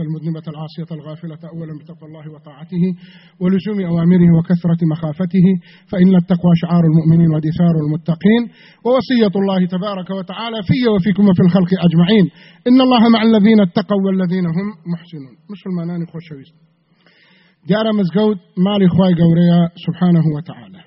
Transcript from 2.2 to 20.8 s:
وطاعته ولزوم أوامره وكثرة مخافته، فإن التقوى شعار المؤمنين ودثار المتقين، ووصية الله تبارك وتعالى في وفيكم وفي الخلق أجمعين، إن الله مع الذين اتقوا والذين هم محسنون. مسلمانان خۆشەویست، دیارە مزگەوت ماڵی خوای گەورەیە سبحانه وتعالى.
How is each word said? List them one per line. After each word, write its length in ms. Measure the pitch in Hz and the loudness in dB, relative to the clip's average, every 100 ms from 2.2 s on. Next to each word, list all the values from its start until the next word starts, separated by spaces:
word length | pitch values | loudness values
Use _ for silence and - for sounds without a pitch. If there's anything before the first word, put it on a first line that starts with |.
| 151 | -20
وطاعته 500 | 151 151 143 165 180 185 175 - - _ - | -20 -20 -20 -10 -4 -4 -4 -14 -20 _ -4
ولزوم 380 | 180 190 214 202 175 | 0 0 -2 -6 -2
أوامره 400 | 170 170 180 170 165 | 0 2 4 4 4
وكثرة 420 | 170 175 175 170 165 | 2 -2 0 0 -2
مخافته، 540 | 151 156 147 180 190 185 180 - - - | -2 -8 -6 -2 2 4 2 -6 -20 -8
فإن 220 | 190 185 185 | 2 4 4
التقوى 300 | 175 175 180 165 | 2 0 2 0
شعار 220 | 165 175 165 | 0 0 2
المؤمنين 400 | 160 160 170 165 | 2 4 4 2
ودثار 400 | 156 156 170 170 160 | 0 -4 0 0 0
المتقين، 580 | 151 156 - 160 196 233 233 _ - _ | -2 -6 -6 -2 2 0 -2 _ -20 _
ووصية 500 | 233 262 190 240 208 196 | -2 -2 0 0 0 0
الله 200 | 196 185 180 185 | -2 0 -2 -4
تبارك 320 | 208 196 180 196 | -6 -10 -10 -10
وتعالى 400 | 180 190 233 220 170 | -10 -12 -10 -8 -2
في 80 | 277 240 | 0 0
وفيكم 300 | 208 185 190 202 | 0 0 2 2
وفي 140 | 190 180 | 4 2
الخلق 240 | 196 175 185 175 | 2 0 0 2
أجمعين، 400 | 165 175 220 156 _ - _ 247 | 2 2 2 2 _ -20 _ 2
إن 100 | 254 | 2
الله 180 | 262 247 233 | 4 4 4
مع 60 | 226 226 | 4 2
الذين 320 | 220 214 214 | 4 4 4
اتقوا 420 | 185 220 196 202 190 | 2 -2 -2 -2 -2
والذين 400 | 190 180 185 170 165 | -2 -2 -2 -2 -4
هم 100 | 208 170 170 | -8 -12 -10
محسنون. 420 | 170 - 151 131 107 - | -10 -12 -20 -20 _ -20
مسلمانان 480 | 202 196 175 170 175 165 | -16 -8 -8 -6 -8 -10
خۆشەویست، 440 | 160 - 139 135 _ _ _ _ _ _ _ _ _ _ _ 147 | -14 -18 -20 -20 _ _ _ _ _ _ _ _ _ _ _ -4
دیارە 240 | 208 220 208 | -2 0 -2
مزگەوت 400 | 175 185 214 196 _ 185 196 | -2 0 0 -2 _ -4 -2
ماڵی 220 | 208 185 | 2 2
خوای 200 | 170 190 170 | 2 2 2
گەورەیە 400 | 170 165 175 170 170 - - | 2 4 4 2 0 -4 -10
سبحانه 380 | 170 180 165 156 147 | -2 0 2 0 -4
وتعالى. 460 | - - - - | -12 -20 -20 -20